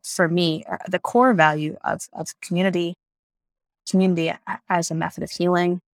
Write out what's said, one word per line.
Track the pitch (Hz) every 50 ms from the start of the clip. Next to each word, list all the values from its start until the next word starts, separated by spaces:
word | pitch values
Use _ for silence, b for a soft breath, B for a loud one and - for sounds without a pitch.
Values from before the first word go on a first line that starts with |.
for | - - - - 180
me, | 160 170 180 175 165 156 - - -
uh, | 90 - - 180
the | 185 180
core | - - - 240 247 262 226
value | 170 156 156 151 151 151 156 - - -
of, | - - - - - -
of | - 170 - - _
community, | - - 175 175 185 196 175 175 170 170 180 _ _ _ _ _ _ _ _ _ _ _ _ _ _ _ _ _ _ -
community | - 185 185 190 180 165 160 160
a-, | - - _ - - - _ _
as | 190 175 165 -
a | 165
method | 165 160 175 - -
of | 165 -
healing | - - 175 175 180 175 175 175 180 180 _ _